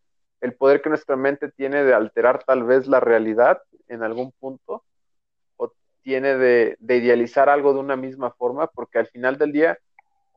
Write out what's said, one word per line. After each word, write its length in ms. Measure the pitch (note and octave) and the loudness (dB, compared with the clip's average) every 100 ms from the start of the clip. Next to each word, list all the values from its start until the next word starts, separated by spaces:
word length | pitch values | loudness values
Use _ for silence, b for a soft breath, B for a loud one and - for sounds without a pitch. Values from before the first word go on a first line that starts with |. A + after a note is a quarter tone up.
| _ _ _ _ | _ _ _ _
el 140 | B2 - | -10 0
poder 260 | C#3 C#3+ | 2 2
que 80 | D#3 | 0
nuestra 280 | D3+ - C3 | -6 -4 -2
mente 340 | C#3 C#3+ D3 | -2 -4 -8
tiene 320 | - C3+ C#3+ C3+ | -8 -4 0 2
de 80 | |
alterar 500 | A2+ A2 A#2 A#2+ C3 - | 2 0 0 0 0 0
tal 180 | C3 A#2 | 0 2
vez 220 | C3+ C3 | 0 2
la 120 | B2+ | 0
realidad 600 | A#2 A2+ A2 A2 C3+ F#3 _ _ - | 2 2 0 2 2 0 _ _ -18
en 160 | A#2 | -10
algún 280 | A2+ A#2 C3+ | -8 -8 -12
punto, 520 | - C3+ C3 - A3 _ _ _ _ _ _ _ - | -14 -16 -16 -14 -16 _ _ _ _ _ _ _ -12
o 160 | A#2+ _ _ _ | -12 _ _ _
tiene 340 | C3 C3 C3+ C3 | -6 -4 -2 2
de, 400 | B2+ A#2+ A2 - | 4 4 2 -2
de 180 | A2+ B2 | -2 0
idealizar 520 | A#2+ A#2+ A#2+ C#3+ C#3 | 2 2 0 2 2
algo 240 | D3 C#3+ | 2 2
de 80 | C3+ | 0
una 160 | C#3 C3 | -4 -6
misma 340 | C3 C3+ B2 | -8 -8 -10
forma, 340 | - A#2+ C#3 D#3+ | -6 -6 -4 -8
porque 320 | - A#2 A#2 | -8 -6 -4
al 80 | A2+ | -4
final 300 | A#2+ B2+ C#3+ | -4 -4 -2
del 140 | D3 | -2
día 260 | D3 E3 - _ _ _ _ _ | 0 0 -2 _ _ _ _ _